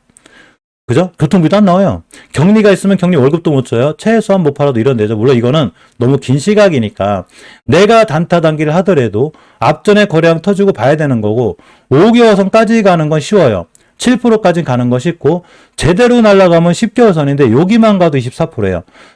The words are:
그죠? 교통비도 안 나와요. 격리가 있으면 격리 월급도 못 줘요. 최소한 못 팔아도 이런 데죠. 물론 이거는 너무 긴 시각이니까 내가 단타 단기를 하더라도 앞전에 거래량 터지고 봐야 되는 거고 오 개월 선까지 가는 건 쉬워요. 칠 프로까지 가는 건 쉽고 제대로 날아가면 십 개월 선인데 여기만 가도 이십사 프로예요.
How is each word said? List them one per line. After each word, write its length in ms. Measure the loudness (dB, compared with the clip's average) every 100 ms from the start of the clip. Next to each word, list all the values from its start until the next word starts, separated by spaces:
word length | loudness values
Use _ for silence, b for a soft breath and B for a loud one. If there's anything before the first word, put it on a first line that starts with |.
| _ b b b b b _ _ -4
그죠? 240 | -2 -2 -4
교통비도 400 | -2 0 0 2
안 80 | 2
나와요. 380 | 2 0 -4 -10 B B
격리가 380 | -2 0 2 2
있으면 260 | 2 0 -2
격리 180 | 0 0
월급도 360 | 0 0 -2
못 140 | -4 -2
줘요. 300 | -4 -4 -4
최소한 460 | -2 -2 0 -2
못 100 | -2
팔아도 260 | -2 -2 0
이런 180 | -2 0
데죠. 180 | -2 -2
물론 200 | 0 0
이거는 360 | 0 -2 -4 b b _
너무 200 | -2 -2
긴 200 | -2 -2
시각이니까 880 | 0 2 2 0 -4 -4 -4 -4 -8 B B B -2
내가 380 | 2 4 4
단타 380 | 2 -2 -2 0
단기를 340 | 0 -2 -2 -2
하더라도 560 | 0 0 -2 -2 -4 b b b
앞전에 460 | -2 -2 0 0 2
거래량 360 | 0 0 0
터지고 320 | -2 -2 -2
봐야 220 | 0 -2 0
되는 260 | -2 -2
거고 360 | -2 -2 -4 -6 b b b
오 220 | 2 2
개월 240 | 4 2 2
선까지 480 | 0 0 0 2
가는 260 | 2 0 -2
건 100 | -4
쉬워요. 460 | -2 0 0 -2 -6 _ b _
칠 200 | -2 -2
프로까지 460 | 0 0 0 -2
가는 260 | -2 -2 -2
건 80 | -2
쉽고 440 | -4 -4 -4 -4 b b b -6
제대로 460 | -2 2 2 4
날아가면 520 | 4 4 4 2 2
십 200 | 0 -4
개월 220 | 0 2 2
선인데 360 | -2 0 2
여기만 460 | 2 2 2 2 2
가도 220 | 0 -2
이십사 280 | -6 -6 -8
프로예요. 360 | -4 -4 -6 -8 b b